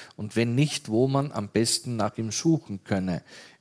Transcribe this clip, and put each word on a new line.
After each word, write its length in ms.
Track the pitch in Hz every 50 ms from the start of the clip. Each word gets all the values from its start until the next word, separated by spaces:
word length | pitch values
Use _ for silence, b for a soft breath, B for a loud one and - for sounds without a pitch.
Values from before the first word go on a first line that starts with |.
| B B B
und 180 | - 107 104 -
wenn 200 | 113 117 117 120
nicht, 340 | 131 151 147 - - - -
wo 200 | 107 113 131 135
man 220 | 135 139 143 147
am 180 | - 110 104 98
besten 480 | - 104 117 113 - - - 123 120
nach 200 | 110 101 104 -
ihm 140 | - 113 110
suchen 540 | - - - 165 160 143 - - 101 95 _
könne, 360 | - 104 95 92 92 87 - - B B B B B B B